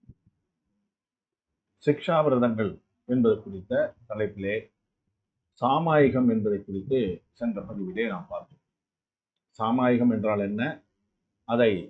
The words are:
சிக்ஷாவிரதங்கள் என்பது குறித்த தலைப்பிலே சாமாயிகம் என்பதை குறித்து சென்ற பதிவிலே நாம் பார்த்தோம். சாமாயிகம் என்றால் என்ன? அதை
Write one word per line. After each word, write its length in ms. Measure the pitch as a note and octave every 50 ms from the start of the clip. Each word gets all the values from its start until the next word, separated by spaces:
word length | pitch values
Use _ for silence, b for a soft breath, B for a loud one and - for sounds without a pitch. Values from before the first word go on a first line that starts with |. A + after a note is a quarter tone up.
| _ - - _ _ _ _ _ _ _ _ _ _ _ _ _ _ _ _ _ _ _ _ _ _ _ _ _ _ _ _ _ _ _ _ _ -
சிக்ஷாவிரதங்கள் 880 | D3+ D3 - - - E3+ D#3 D3+ D3 C3 B2 A#2+ A#2+ A2+ A2 A2 F#2+ D#2+ - _ _ _ _ _ -
என்பது 280 | B2 B2+ A#2 A2+ G#2+
குறித்த 360 | G2+ - G3 G3 F#3+ F#3 - B2 C3+ D#4 - - _ _
தலைப்பிலே 540 | - G#2+ G#2+ G#2+ G2+ G#2 G2+ F#2+ - G#2+ A2+ - - _ _ _ _ _ _ _ _ _ _ _ _ _ _ _ _ _ -
சாமாயிகம் 680 | B2 B2+ C#3 D#3 E3 D#3+ D#3 D3+ C#3+ B2+ B2 B2+ B2+ A#2+
என்பதை 280 | A2 A2 G#2 G#2+ G2+
குறித்து 420 | F#2+ - - F#2+ F#2+ F#2+ B2+ C3+ C3 A2+ F#2 F2 - _ _
சென்ற 300 | _ - A#2+ A#2 G#2 G2
பதிவிலே 420 | F2+ G#2 A2 G2+ F#2+ F#2 F#2 G#2+ A#2
நாம் 220 | A2+ F#2+ F2 F2 -
பார்த்தோம். 320 | F2 E2+ E2+ _ - _ _ _ _ _ _ _ _ _ _ _ _ _ _ _ _ _ _ _ _ -
சாமாயிகம் 520 | A2 A2+ A#2+ B2+ B2+ B2 B2 A#2 A#2+ A#2+
என்றால் 320 | A2+ G#2+ G2 G#2+ G#2+ G#2 G2+
என்ன? 180 | G2+ G#2 G#2+ B2 D#3 D#3 - _ _ _ _ _ _ _ _ _ _ _ _ _ -
அதை 220 | A#2 A#2+ A#2+ A2+ G2+ F2 E2